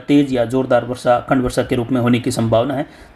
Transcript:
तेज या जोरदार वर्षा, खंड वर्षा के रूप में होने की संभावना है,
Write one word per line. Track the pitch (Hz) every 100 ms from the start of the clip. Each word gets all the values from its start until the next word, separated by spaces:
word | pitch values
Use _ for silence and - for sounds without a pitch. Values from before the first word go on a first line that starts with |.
तेज | - 143 143
या | 127
जोरदार | 117 131 127 123
वर्षा, | 117 120 127 120 -
खंड | 135
वर्षा | 123 127
के | 123 123
रूप | 117
में | 127
होने | 120 120
की | 127
संभावना | 120 113 113 127
है, | 135 156 - -